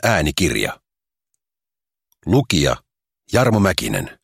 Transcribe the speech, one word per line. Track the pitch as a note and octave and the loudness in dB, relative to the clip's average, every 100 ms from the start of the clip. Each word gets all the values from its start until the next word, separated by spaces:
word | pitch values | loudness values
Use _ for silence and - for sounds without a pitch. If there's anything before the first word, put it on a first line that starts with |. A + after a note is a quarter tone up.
äänikirja. | A#2 G#2 D2+ - D2+ G#1+ G1+ - _ _ _ _ _ _ _ _ _ _ _ _ _ _ - | 0 0 0 -2 -2 -2 -4 -8 _ _ _ _ _ _ _ _ _ _ _ _ _ _ 0
Lukija | A#2 - F2 C#2 A#1 _ _ _ _ _ | 0 2 0 0 -2 _ _ _ _ _
Jarmo | A#2 B2 A2 | 0 2 2
Mäkinen. | G2 - - - - - | 2 0 -4 -6 -8 -14